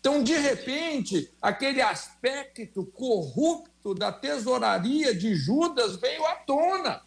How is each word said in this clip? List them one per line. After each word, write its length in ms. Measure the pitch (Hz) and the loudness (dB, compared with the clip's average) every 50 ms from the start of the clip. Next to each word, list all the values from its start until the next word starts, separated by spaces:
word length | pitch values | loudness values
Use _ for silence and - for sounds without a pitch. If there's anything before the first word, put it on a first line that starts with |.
Então, 220 | - 269 285 294 | 2 4 2 4
de 140 | 247 233 320 | 4 4 2
repente, 920 | 311 285 285 247 - - 254 262 294 330 330 311 269 - - 196 165 131 - _ _ | 2 4 2 0 0 -2 -6 -4 -4 -4 -2 -2 -4 -4 0 -2 -2 -2 -4 _ _
aquele 400 | - 202 202 - 269 269 277 262 | -2 -2 -2 0 -2 -2 0 2
aspecto 1000 | 247 214 180 - - - - _ - 254 269 285 277 269 _ - 220 - _ 196 185 | 2 2 0 -2 -8 -14 -18 _ -4 -2 -2 -2 -8 -12 _ -14 -14 -10 _ -8 -8
corrupto 1080 | - - - 254 254 233 190 160 127 120 165 294 330 339 330 339 - _ _ _ 208 196 | -8 -8 -6 0 0 0 0 0 -2 0 2 2 2 2 0 -6 -18 _ _ _ -6 -4
da 180 | 185 208 202 | -2 -2 -4
tesouraria 1000 | 196 - - 277 294 269 214 247 254 247 226 220 196 190 175 226 277 302 311 262 220 | -4 -4 -6 -4 -4 -2 0 0 0 2 2 2 2 2 2 2 2 2 2 2 0
de 200 | 175 180 226 202 | 0 0 0 0
Judas 640 | 165 131 147 226 294 339 339 311 254 240 208 190 | 0 2 2 2 2 2 2 2 0 0 0 0
veio 280 | 180 - 262 302 311 311 | -2 -2 -2 -2 0 0
à 100 | 320 359 | -2 -2
tona. 680 | - - - 277 285 320 359 381 392 349 254 156 - _ | -2 -2 0 2 2 2 2 2 0 -2 -4 -4 -6 _